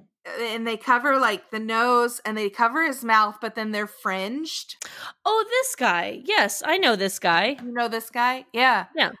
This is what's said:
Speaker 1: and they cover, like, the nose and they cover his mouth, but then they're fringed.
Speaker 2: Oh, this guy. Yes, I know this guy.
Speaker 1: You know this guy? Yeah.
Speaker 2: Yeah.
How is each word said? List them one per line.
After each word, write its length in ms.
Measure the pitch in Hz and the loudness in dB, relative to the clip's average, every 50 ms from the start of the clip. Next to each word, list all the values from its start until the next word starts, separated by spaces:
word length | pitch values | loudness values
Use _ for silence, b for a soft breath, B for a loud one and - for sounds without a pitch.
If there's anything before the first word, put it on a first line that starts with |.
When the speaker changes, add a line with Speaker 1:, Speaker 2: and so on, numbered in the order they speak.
| _ _ _ _ - - 170 180 | _ _ _ _ -16 -12 -8 -6
Speaker 1:
and 260 | - 226 220 233 226 | -6 -4 -4 -4 -4
they 100 | 233 226 | -4 -4
cover, 400 | 220 - 269 247 240 247 294 269 | -2 2 2 2 4 4 4 4
like, 340 | 262 254 226 208 185 - - | 4 4 2 0 -2 -6 -8
the 80 | - 220 | -8 -6
nose 600 | 220 220 226 226 233 247 247 240 240 240 240 - - | -4 -2 0 2 4 4 4 4 4 2 -2 -4 -6
and 120 | 214 214 | -6 -4
they 120 | 214 214 202 | -2 -4 -2
cover 360 | 202 - 233 226 254 311 330 | 0 2 0 2 2 2 0
his 180 | 311 262 247 240 | 0 -2 -2 0
mouth, 340 | 226 220 214 214 208 214 - | 4 4 4 4 2 -2 -6
but 140 | - 220 220 | -8 -8 -6
then 160 | 233 220 220 | -4 -4 -4
they're 160 | 214 208 214 | -2 -4 -4
fringed. 880 | 202 - - - 196 190 190 190 208 247 294 320 311 - - - - - - B B B B B B B B - | -6 -8 -6 -6 -4 -4 -4 -4 -6 -6 -8 -8 -8 -8 -10 -10 -12 -14 -16 B B B B B B B B -2
Speaker 2:
Oh, 200 | 381 440 440 427 427 | 0 2 2 0 2
this 260 | 466 508 523 523 - | 0 0 0 -2 -2
guy. 460 | - 254 214 175 170 180 202 233 - 254 | 0 0 2 2 2 -2 -4 -8 -8 -4
Yes, 360 | 320 427 370 220 202 - - - | 0 2 2 2 0 -2 -4 -2
I 120 | 302 339 | 0 0
know 180 | 381 381 269 220 | 2 2 2 2
this 220 | 185 196 190 - - | 2 0 -4 -4 -2
guy. 380 | - 180 165 170 196 247 277 247 240 | 0 2 2 2 2 0 -2 -6 -10
Speaker 1:
You 80 | 247 240 | -8 -4
know 140 | 240 240 226 | -4 -4 -2
this 200 | 220 226 226 - | -4 -6 -8 -6
guy? 360 | - 240 240 247 254 254 - _ - | -4 -2 0 0 -2 -4 -8 _ 0
Yeah. 320 | 226 254 262 233 196 175 - - | 2 4 4 4 2 0 -2 -2
Speaker 2:
Yeah. 160 | 320 240 170 - - | 0 0 0 -2 -2